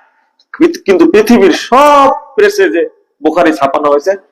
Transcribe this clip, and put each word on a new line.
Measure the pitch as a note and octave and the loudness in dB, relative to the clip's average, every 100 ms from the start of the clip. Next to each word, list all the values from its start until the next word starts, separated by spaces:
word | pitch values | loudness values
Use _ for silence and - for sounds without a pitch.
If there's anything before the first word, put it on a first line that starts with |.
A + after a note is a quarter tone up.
| _ _ _ _ _ - D#3+ - | _ _ _ _ _ -2 -2 -2
কিন্তু | - F3+ E3 | -2 0 2
পৃথিবীর | G#3 G#3 A#3 F#3+ | 2 2 2 2
সব | D3 - B3 D4 C#4+ C#4 D4+ - | 0 -2 2 4 4 2 -2 -8
প্রেসে | - G#3 G3+ F#3 | -2 -2 0 -2
যে | E3 D#3 _ _ _ | -2 -6 _ _ _
বুখারী | D#3 E3 E3 | -4 0 -2
ছাপানো | D3+ C#3 D3 D3 | -2 -4 -2 -2
হয়েছে, | C#3+ E3 G3 _ | -2 -2 -8 _